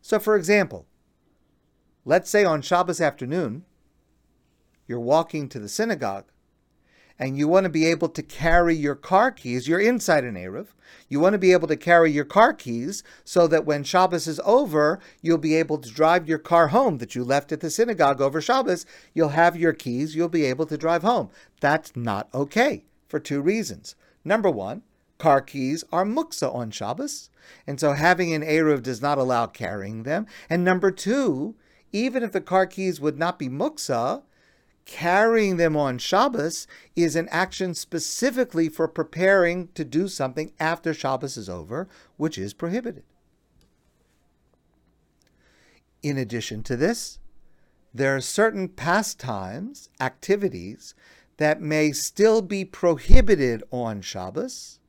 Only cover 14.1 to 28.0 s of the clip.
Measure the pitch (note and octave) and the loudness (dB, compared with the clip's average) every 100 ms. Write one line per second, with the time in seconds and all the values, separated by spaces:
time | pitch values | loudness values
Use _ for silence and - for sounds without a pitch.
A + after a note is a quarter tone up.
14.1 | F3 D3+ D3+ - A#3+ C#4 D3+ D3+ F3+ - | 0 -6 -4 2 4 4 2 2 0 -8
15.1 | _ D#3+ E3 D#3 D#3 D#3+ D3+ A#2+ A2+ D#3 | _ -2 0 2 0 0 -4 -6 0 2
16.1 | F3 D#3 D#3+ - E3+ D#3+ F#3 C4 C#3+ A#2 | 2 0 -6 2 4 4 4 2 0 -6
17.1 | B2 B2 C#3 - D#3 E3 - A#3 G3 C#3+ | -8 0 -2 -2 -8 -6 -2 -2 2 2
18.1 | C#3 C#3 D3+ D3 C4 A3 F3 - - _ | 2 0 0 0 0 2 -2 -4 -20 _
19.1 | - D#3 D3 E3+ E3+ E3 D#3+ - A#2+ D#3 | -2 0 4 2 4 -2 -2 -4 -4 -4
20.1 | D#3 E3+ E3 C#3+ B2+ D#3 D3+ D#3+ E3+ F3+ | -2 -2 0 0 0 -4 -2 -2 0 2
21.1 | A#3+ A2+ - _ _ C#3+ D#3 - - A#2 | 0 -2 -12 _ _ 0 0 -2 -8 -6
22.1 | G2+ G#2+ B2+ C#3+ G#3 C4+ - _ _ _ | -6 -6 -6 -4 0 0 0 _ _ _
23.1 | D3+ - C#3+ D3 G#3+ G#3+ G2 - - _ | -10 -6 -4 -2 -2 -4 -12 -18 -20 _
24.1 | _ D3+ G#3+ G3+ A#2+ F#2+ D#3 _ _ _ | _ -4 0 0 -2 -6 -10 _ _ _
25.1 | _ E3 C#3 C3+ C#3 C3 D#3 - E3 G3 | _ 4 4 2 -6 -4 -4 -4 -2 0
26.1 | B3+ D#4+ - C3+ B2 A#2 G#2 G#2 D3+ C#4+ | -2 -4 -4 -6 -4 -8 -8 -8 -8 -8
27.1 | - - _ _ - - C#3 D3+ C#3+ | -12 -16 _ _ -20 -12 -2 0 2